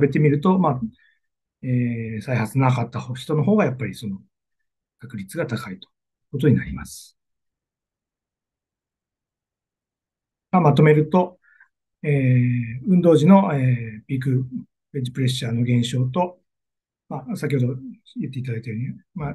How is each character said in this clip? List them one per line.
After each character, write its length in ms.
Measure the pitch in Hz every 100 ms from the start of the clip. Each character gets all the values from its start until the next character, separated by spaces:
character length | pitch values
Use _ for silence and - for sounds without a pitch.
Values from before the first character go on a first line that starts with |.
べ 80 | 143
て 80 | 156
み 100 | 151
る 140 | 147
と、 160 | 185 190
ま 140 | 165
あ、 100 | 127 220 - _ _ _ _ _ _
え 560 | 127 123 120 117 113 110
ー、 40 |
再 140 | 117 120
発 220 | 110 135
な 140 | 131
か 100 | 127
っ 60 | 117
た 240 | - -
人 220 | 127 - 151
の 80 |
方 120 | 156 214
が 100 | 151
や 60 |
っ 60 | 127
ぱ 80 | 104
り 80 |
そ 140 | 92 104
の 100 | 95 _ _ _ _ _ _ _ _
確 200 | 120 104
率 200 | 95 160
が 80 | 160
高 260 | - 101
い 80 | 92
と 80 | -
い 20 | _ _ _ _
う 20 |
こ 60 | 135
と 100 | 147
に 60 | 101
な 100 | -
り 80 |
ま 120 | 65 69
す。 300 | - - _ _ _ _ _ _ _ _ _ _ _ _ _ _ _ _ _ _ _ _ _ _ _ _ _ _ _ _ _ _ _ _ _ _
ま 80 | 185
あ、 20 |
ま 120 | 151
と 80 | 131
め 120 | 151
る 160 | 151 151
と、 260 | 185 180 - _ _ _ _ _ _
え 80 | 156
ー、 320 | 143 131 127 123 123 113 123 -
運 140 | 180
動 140 | 170 151
時 120 | 156
の、 260 | 196 190
え 480 | 143 127 120 113 110
ー、 40 | -
ピ 80 | 135
ー 60 |
ク 260 | 135 127 127 - - _ _
ウ 40 | 143
ェ 40 |
ッ 20 |
ジ 80 | 123
プ 80 | 135
レ 60 | 127
ッ 20 |
シ 160 | - 120
ャ 40 |
ー 20 |
の 100 | 117
減 220 | 120 123
少 220 | 117 127 127
と、 340 | 180 180 - _ _ _ _ _ _ -
ま 160 | 147 -
あ、 60 | 208
先 200 | 143 139
ほ 60 |
ど 140 | 123 - - - _ 247
言 100 | 139
っ 40 |
て 60 | 127
い 40 |
た 100 | 127
だ 40 | 113
い 40 |
た 80 | 120
よ 60 | 110
う 20 |
に、 60 | 143 - _
ま 160 | 175 147